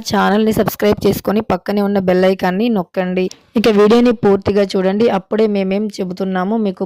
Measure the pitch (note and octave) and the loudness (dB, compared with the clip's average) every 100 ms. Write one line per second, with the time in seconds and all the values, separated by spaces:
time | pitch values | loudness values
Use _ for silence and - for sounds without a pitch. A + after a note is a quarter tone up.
0 | A3+ G#3 F#3+ G3+ A3 A3 F#3+ - G#3 G#3+ | 0 -2 2 2 0 0 -2 0 -2 0
1 | G#3 - - G3+ A3+ F#3 - G#3 G3+ G3+ | 0 -2 -2 -2 -2 -4 -2 -2 0 0
2 | F#3 F3+ F#3+ F#3+ F#3 F#3 A#3+ G#3+ E3 - | 0 2 2 0 -2 -2 0 -2 -2 -6
3 | F#3 F#3 F#3 - _ A#3 A3 G3+ G#3 A#3+ | -4 -2 -4 -6 _ -2 2 4 4 6
4 | B3 A#3 G#3 G3 - G3+ G3 G3 F#3 G3+ | 4 2 2 2 0 0 0 0 0 0
5 | A#3 G3+ - G#3+ A3 G3+ F#3+ G3 G#3+ - | 0 0 -4 -2 0 0 -2 -2 -4 -6
6 | F#3 F3+ F#3+ F#3 F#3 A3+ G#3 F#3 | -8 -6 -4 -2 -2 -2 -2 -4